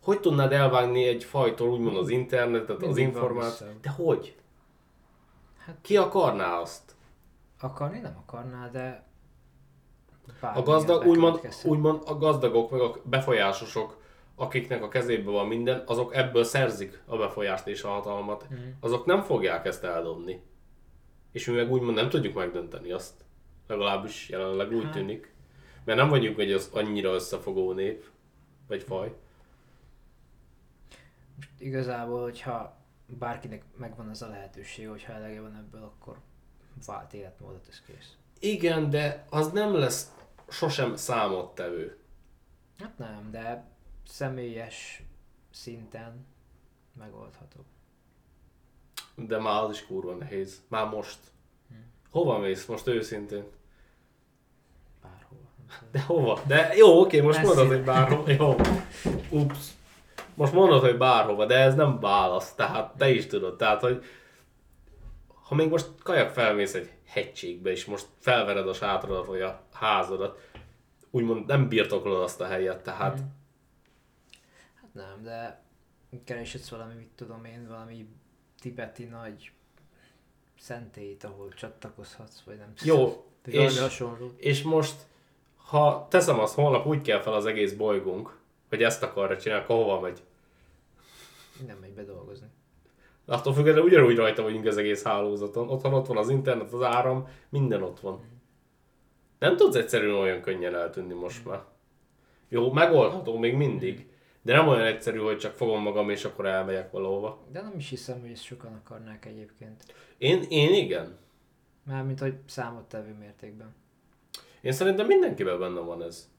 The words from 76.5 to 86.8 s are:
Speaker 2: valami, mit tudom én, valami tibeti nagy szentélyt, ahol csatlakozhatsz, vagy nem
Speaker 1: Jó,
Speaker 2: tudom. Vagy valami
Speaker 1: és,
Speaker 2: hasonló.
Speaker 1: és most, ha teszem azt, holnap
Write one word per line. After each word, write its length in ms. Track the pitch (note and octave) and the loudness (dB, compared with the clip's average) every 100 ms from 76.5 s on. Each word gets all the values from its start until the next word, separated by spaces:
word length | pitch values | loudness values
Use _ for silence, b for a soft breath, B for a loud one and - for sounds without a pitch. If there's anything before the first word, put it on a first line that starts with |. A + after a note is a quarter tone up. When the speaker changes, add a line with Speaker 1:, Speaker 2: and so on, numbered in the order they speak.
| C3 - | -14 -14
Speaker 2:
valami, 260 | A2+ A2+ | -16 -16
mit 160 | A#2 A2+ | -18 -20
tudom 300 | _ A#2 A2+ | _ -18 -18
én, 220 | A2+ A#2 A#2 | -18 -20 -18
valami 400 | A2+ A2+ A#2 A2 - _ _ _ _ | -18 -18 -18 -20 -20 _ _ _ _
tibeti 440 | B2 B2+ A2 - | -14 -12 -14 -14
nagy 480 | A#2+ A#2 A2+ G#2 - _ _ _ _ b b b b _ _ _ | -18 -14 -16 -16 -20 _ _ _ _ b b b b _ _ _
szentélyt, 640 | - A#2+ A#2 - G2+ G2 | -16 -16 -16 -16 -16 -16
ahol 240 | G#2+ G2 G2 | -18 -16 -18
csatlakozhatsz, 920 | - A2+ - A2 G#2+ G#2 - A2 - | -16 -18 -16 -20 -20 -20 -20 -20 -20
vagy 120 | - G#2+ | -20 -20
nem 140 | G#2 G#2 | -20 -6
Speaker 1:
Jó, 140 | D3+ D3+ | 2 4
Speaker 2:
tudom. 260 | B2 - - _ | 4 -2 -18 _
Vagy 100 | - | -4
valami 180 | C#3+ C#3+ | 2 4
Speaker 1:
és, 60 | B2+ | 2
Speaker 2:
hasonló. 520 | C3+ - A#2+ A#2 B2 - | -2 -4 -10 -10 -16 -6
Speaker 1:
és 260 | - C#3 | -2 -2
most, 320 | D3+ D#3+ D3 - - b b b b _ | 2 0 0 -6 -20 b b b b _
ha 500 | - D3 D3 D3 - | -2 4 4 2 2
teszem 280 | F#3 F3 A#2+ | 4 4 2
azt, 160 | G#2+ | 0
holnap 320 | - D3 B2 | 2 2 2